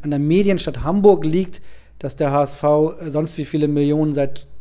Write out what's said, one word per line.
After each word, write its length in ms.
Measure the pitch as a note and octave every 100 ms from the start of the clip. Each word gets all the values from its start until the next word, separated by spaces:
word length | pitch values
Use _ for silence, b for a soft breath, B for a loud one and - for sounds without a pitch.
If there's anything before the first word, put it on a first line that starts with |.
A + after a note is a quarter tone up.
an 80 | D3+
der 80 | C#3+
Medienstadt 680 | D3 F3+ G3+ F#3+ - C3+
Hamburg 400 | D3+ G3 G3+ F#3+
liegt, 380 | D#3 E3 F#3 - b b b -
dass 180 | C#3 -
der 160 | D3
H 100 | C#3+
S 140 | C#3 -
V, 360 | D3 D3+ D#3
äh, 180 | D#3+ D#3+
sonst 280 | D3 D#3 -
wie 80 | C#3+
viele 200 | D#3 D3
Millionen 460 | D3 C#3+ D3+ D#3
seit 340 | C#3+ C#3+ - - -